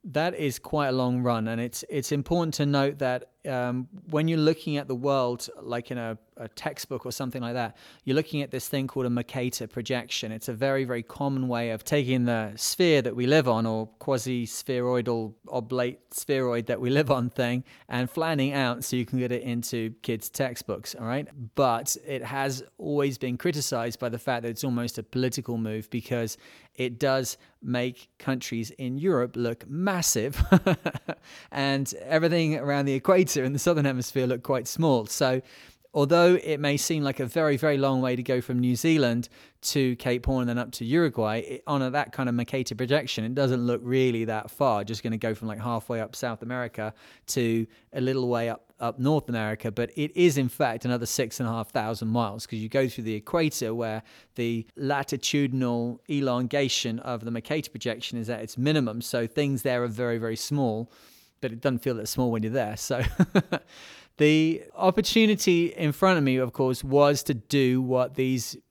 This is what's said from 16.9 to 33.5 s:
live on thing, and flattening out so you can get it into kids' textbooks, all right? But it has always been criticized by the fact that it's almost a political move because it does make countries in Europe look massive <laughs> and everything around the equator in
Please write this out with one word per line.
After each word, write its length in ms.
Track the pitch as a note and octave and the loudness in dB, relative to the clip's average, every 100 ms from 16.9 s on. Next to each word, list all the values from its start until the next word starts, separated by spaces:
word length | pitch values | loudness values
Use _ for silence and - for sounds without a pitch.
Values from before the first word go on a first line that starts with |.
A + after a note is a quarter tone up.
live 200 | C#3 D3 | 2 4
on 200 | C3+ A#2+ | 2 0
thing, 340 | - A#2+ B2 - - - | 0 0 0 -6 -20 -6
and 220 | A#2+ B2 | -4 -2
flattening 420 | - D#3+ D3+ C3+ | -2 0 0 0
out 320 | C#3 B2+ B2 | 0 -2 -2
so 120 | C3 B2+ | -4 -2
you 100 | A#2 | -2
can 120 | C3 | -2
get 140 | B2 | -2
it 100 | B2 | -2
into 520 | B2+ A#2+ A#2 B2 A2+ A#2 | -4 -4 -4 -4 -4 -6
kids' 260 | - A2 - | -6 -6 -6
textbooks, 680 | - C3+ A#2+ - G2+ A2 | -4 -4 -4 -8 -8 -8
all 120 | - A2+ | -10 -4
right? 220 | B2+ D3 C#3+ A#2 | -4 -6 -12 -8
But 420 | - C3+ A#2 C#3 - - | 0 2 2 -2 -6 -6
it 180 | C3+ | -8
has 380 | A2+ C#3 C3+ C3 - _ | -6 -4 -2 -4 -10 _
always 420 | F#2+ D3 C#3+ B2 | -2 0 0 0
been 200 | B2+ B2 | -4 -2
criticized 600 | - D3 C3+ B2 A#2 A#2 | -2 -2 -2 -2 -4 -4
by 100 | B2 | -6
the 100 | A#2 | -4
fact 240 | - A#2+ | -2 -2
that 80 | A#2 | -2
it's 140 | A2+ | -4
almost 340 | C3+ A#2+ A#2 - | -2 -2 -2 -6
a 40 | |
political 560 | A2 F#2+ B2 - - A#2 | -6 -2 0 -2 -4 -4
move 300 | A2 A2 G#2+ | -2 -4 -4
because 460 | B2 - B2 A2+ - - - - | -8 -2 -2 -2 -6 -16 -20 -20
it 240 | - B2+ A#2 | -4 -4 0
does 400 | C#3 C3+ B2+ - - _ | 2 2 0 -8 -16 _
make 480 | - B2 B2 B2 - _ | -4 -2 -2 -6 -20 _
countries 520 | - C3 - A#2 A2 | -4 -4 -4 -6 -6
in 260 | - C3 C3 | -8 -6 -2
Europe 360 | F3 D3+ A#2+ | 2 2 0
look 340 | A#2+ A#2+ A#2 - | -2 -4 -4 -8
massive 720 | C#3+ F#3+ F#3 D3+ A#2+ A2+ D3 - F#3 - E3 E3 - | -4 -2 0 0 0 -2 0 6 6 6 0 -2 -6
<laughs> 520 | - - - - - | -10 -12 -12 -20 -10
and 420 | - C#3 C#3 C#3 - | -2 0 0 -2 -6
everything 520 | A2 D#3+ E3 E3+ D#3+ D3+ | 0 2 4 4 2 2
around 280 | C#3+ C#3+ | 0 0
the 80 | C#3 | 2
equator 460 | C3+ - F#3 F3 D3+ | 2 4 6 6 2
in 80 | B2+ | 0